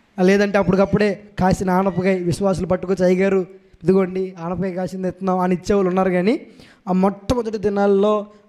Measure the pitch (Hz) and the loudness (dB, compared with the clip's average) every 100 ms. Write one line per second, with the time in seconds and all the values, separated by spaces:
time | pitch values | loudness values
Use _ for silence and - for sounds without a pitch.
0 | _ - 185 202 208 202 180 185 196 196 | _ 0 2 4 2 0 2 2 2 2
1 | 208 190 - - 180 - 190 180 196 180 | 0 -2 -10 -2 0 0 0 0 0 0
2 | 185 190 175 160 196 170 180 185 180 190 | -2 -2 -2 -2 -2 -2 -2 -4 -2 0
3 | 180 185 196 190 180 - _ _ 160 190 | 2 2 2 0 -2 -10 _ _ 0 2
4 | 185 185 185 185 165 180 190 180 185 190 | 0 -2 -8 -8 -8 -6 -6 -6 -8 -6
5 | 185 180 190 185 180 185 - 202 190 180 | -6 -4 -2 0 0 -2 0 0 2 0
6 | 190 180 185 302 - - - _ - 185 | 0 0 0 0 -4 -20 -20 _ -2 2
7 | 190 196 - 254 220 214 202 202 202 196 | 2 0 -2 -2 -2 -4 -2 0 2 4
8 | 208 214 208 - | 4 0 -4 -16